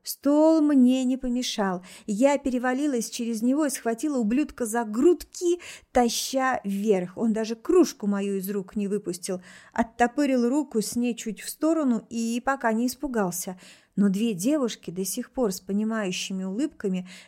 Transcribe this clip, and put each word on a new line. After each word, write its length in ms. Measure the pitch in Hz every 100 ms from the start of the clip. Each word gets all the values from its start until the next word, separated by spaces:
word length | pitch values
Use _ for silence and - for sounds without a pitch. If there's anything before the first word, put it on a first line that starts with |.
| -
Стол 560 | - 277 294 311 320
мне 420 | 294 277 247 262
не 140 | 254 262
помешал. 640 | 254 240 247 - 196 180 185 - -
Я 320 | 202 277 285
перевалилась 720 | 277 247 254 254 294 247 214
через 320 | - 233 220
него 240 | 240 277 294
и 60 |
схватила 480 | 262 233 226 311 269
ублюдка 480 | 208 254 302 - 233
за 160 | 233
грудки, 760 | 220 214 330 349 - - 349 349 - - _
таща 680 | 254 240 - - 262 262 254
вверх. 540 | 196 196 214 190 180 -
Он 160 | 233
даже 220 | 220 214 226
кружку 500 | - 359 262 - 208
мою 320 | 202 202 196
из 100 | 185
рук 240 | 208 185 214
не 120 | 202
выпустил. 540 | 202 175 180 - 180 - - -
Оттопырил 720 | - 233 - 240 240 285 254 240
руку 320 | 294 277 220
с 160 | 202 240
ней 200 | 240 233
чуть 260 | 226 202
в 80 | -
сторону 560 | - 311 320 269 226 -
и 280 | 226 226 233 269
пока 260 | 269 240
не 140 | 220 247
испугался. 720 | - 294 226 190 175 - 185 - - _ -
Но 140 | 202
две 240 | 190 233
девушки, 580 | 180 220 302 233 - -
до 140 | 175 196
сих 260 | - 247
пор 220 | - 226
с 80 | 185
понимающими 800 | - 202 220 226 190 185 - 190
улыбками, 640 | 185 202 302 - 202 185 180 -